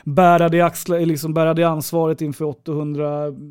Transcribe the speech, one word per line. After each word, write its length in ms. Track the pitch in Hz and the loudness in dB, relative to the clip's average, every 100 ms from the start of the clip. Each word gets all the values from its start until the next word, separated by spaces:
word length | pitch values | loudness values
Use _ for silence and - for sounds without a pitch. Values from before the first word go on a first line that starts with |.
bära 460 | 151 139 175 170 170 | -2 4 6 6 4
det 120 | 170 | 4
axla-, 440 | 170 - - 170 170 | 2 0 -4 0 0
liksom, 280 | 151 160 | -2 -2
bära 200 | 160 160 | 0 0
det 100 | 160 | 2
ansvaret 580 | 170 156 - 165 160 156 | 0 0 -2 -2 0 -2
inför 240 | 151 131 151 | -6 -6 -8
åttahundra 880 | - - 151 151 147 147 147 147 135 147 | -8 -6 -6 -4 -4 -4 -4 -6 -10 -16